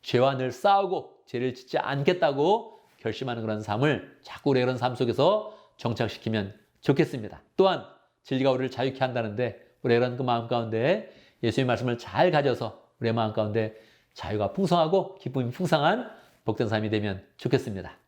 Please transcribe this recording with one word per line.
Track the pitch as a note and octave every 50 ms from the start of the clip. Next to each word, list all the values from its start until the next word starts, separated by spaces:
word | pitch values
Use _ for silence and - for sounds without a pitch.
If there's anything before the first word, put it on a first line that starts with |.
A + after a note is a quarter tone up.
죄와 | - - - A#2+ B2+ C#3 C#3
늘 | C3 C3 B2+
싸우고 | - - - G3+ G3 G3 G3 F3+ F#3 D#3+ - - - _ _
죄를 | _ - A#2+ B2 C3 B2+
짓지 | - - - - -
않겠다고 | - - C#3 C#3 C#3+ D#3+ F3+ F3+ E3+ D3+ C#3 C3+ D3 F3 G#3 A#3 - - - - _ _ _ _
결심하는 | - A#2 G#2+ - C3 C3 A#2+ A2+
그런 | A2 G#2+ - -
삶을 | G#2+ G#2 G#2 A2 C3+ D#3 C3+ G2+ - - - _
자꾸 | _ - - - _ C#3+
우리의 | C3+ B2+ B2
그런 | B2+ B2+ B2
삶 | B2 B2+ B2
속에서 | A#2 C3 A#2 A#2 B2 C#3 F3 G#3 G#3+ - - - - - _ _
정착시키면 | _ - A#2+ A#2 - A#2+ - - - - A#2 A2 G#2+ G2+ G2 - _ _ _ _ _
좋겠습니다. | - - C#3 C#3+ D#3+ - - B2+ G#2+ G2+ - - _ _ _
또한 | - F#3+ F#3+ F3 C#3 G2+ - - _ _ _ _ _
진리가 | _ - C#3 C3 C3+ C#3
우리를 | C3 B2+ C3+ B2+
자유케 | - - B2 C3+ C3+ -
한다는데 | C3 B2+ A#2+ B2 A2+ G#2+ G#2 A2+ B2 A#2 - - - _ _ _
우리의 | - A#2+ A#2 A#2
그런 | B2 B2 A#2+
그 | B2
마음 | C3 B2 A#2+ A#2 A#2
가운데 | A#2 B2 A#2+ A#2 A2 A2 A2 A#2+ D3 F#3 G#3+ G#3+ - - - - _ _ _
예수의 | - A#2 G#2+ - C3
말씀을 | B2 A#2 G#2 A#2+ B2 A#2+ A#2+
잘 | - - F#2 - E3 F#3
가져서 | E3 D3 C#3 C#3 A#2+ - B2 G#2+ - - _ _ _ _
우리의 | A2+ A2+
마음 | A2+ A2+ A2 G#2+
가운데 | G#2 A2+ G#2+ G#2+ G#2 A2+ A2 A2 A2 - - _ _ _ _ _ _
자유가 | - - - G#2+ G#2 G#2 G2
풍성하고 | - - G3 E3 F3 F3 D#3+ D#3+ F#3 F#3+ - - -
기쁨이 | - - B2+ C3 C3+ B2 A#2+
풍성한 | B2 - F#3 D#3 E3 D3+ C#3+ D#3+ G3+ B3 A#3+ - - - - _ _ _ _
복된 | - A2 - B2 G#2
삶이 | A2 G#2+ G#2+ G#2+
되면 | G#2+ G#2+ G2+ G#2 F#2+ F#2+ - _ _
좋겠습니다. | - - B2 C3+ C3 - B2+ G2+ F#2+ E2+ F2 - _ _